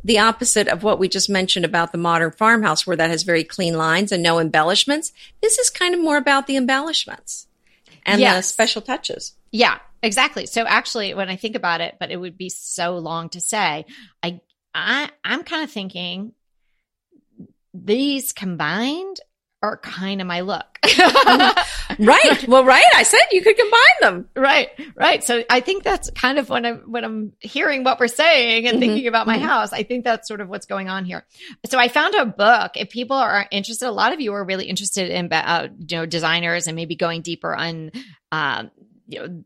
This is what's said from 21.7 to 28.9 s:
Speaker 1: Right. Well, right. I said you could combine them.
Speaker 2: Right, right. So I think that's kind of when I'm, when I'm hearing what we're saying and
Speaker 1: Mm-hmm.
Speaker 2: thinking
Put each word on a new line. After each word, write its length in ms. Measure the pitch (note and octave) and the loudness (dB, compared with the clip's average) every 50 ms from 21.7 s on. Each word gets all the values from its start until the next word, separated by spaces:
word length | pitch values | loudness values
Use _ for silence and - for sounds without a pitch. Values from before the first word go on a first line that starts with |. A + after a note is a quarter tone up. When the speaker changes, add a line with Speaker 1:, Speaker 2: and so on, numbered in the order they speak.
| - - - - - - | -6 -10 -8 -8 -2 2
Speaker 1:
Right. 480 | G#3 A3 D4 A#4+ D#5+ D5 C#4 G#3+ C4+ | 6 6 8 8 8 6 4 2 4
Well, 160 | A#3+ B3 C4+ B3+ | 6 6 6 8
right. 180 | C4 B3+ D4 - F5+ - | 8 8 8 8 8 8
I 80 | - - | 6 4
said 160 | - - B4 F5 E5+ | 6 6 6 6 6
you 120 | G#4 F#4 E4+ | 4 4 4
could 120 | G#4+ G4+ | 4 4
combine 240 | - A#4+ G#4 A4+ A#4 C5 D#5 F#5 D#5+ | 4 2 4 6 6 8 6 6 6
them. 280 | D#4+ A3 F#3 F3 - - _ | 4 2 2 0 -10 -10 _
Speaker 2:
Right, 340 | C4+ C4 C4+ D4 D4+ - - - - D4+ D4+ - | 0 2 4 4 2 2 -2 -8 -16 -18 -18 -4
right. 280 | - - D#4+ D#4+ - - | 0 2 2 2 2 0
So 200 | - A#3+ A#3 A#3 | -2 -2 -2 2
I 120 | - A#3+ B3+ | 2 0 0
think 240 | B3+ - F#4+ G4 - | 2 -2 -6 -2 -2
that's 260 | - G4 F4 - - | -2 -2 -2 -4 -10
kind 280 | - - - B3+ C4+ D4 | -6 -2 -2 0 0 0
of 100 | A#3+ - | -2 -2
when 160 | C4 B3 A#3 | -4 -4 -2
I'm, 120 | A#3+ A#3 A#3+ - - | -4 -6 -8 -12 -10
when 120 | A3+ A#3+ A3+ | -8 -8 -8
I'm 300 | A3+ A3 A3 G#3+ G#3 _ _ | -6 -8 -8 -10 -10 _ _
hearing 440 | - A3+ - C#4 E4 D#4+ C#4+ C4+ B3+ | -20 -8 -4 -2 -2 0 -2 0 0
what 160 | B3+ B3 - | -2 0 0
we're 80 | B3 | 0
saying 580 | A#3 - - D4+ E4+ D#4+ C4+ A#3+ A#3 A3+ A3+ A3+ | -2 0 2 4 4 4 4 4 2 0 0 2
and 100 | A#3+ A3+ | 0 2
Speaker 1:
Mm-hmm. 40 | B3+ | 2
Speaker 2:
thinking 280 | B3 A3+ | 2 2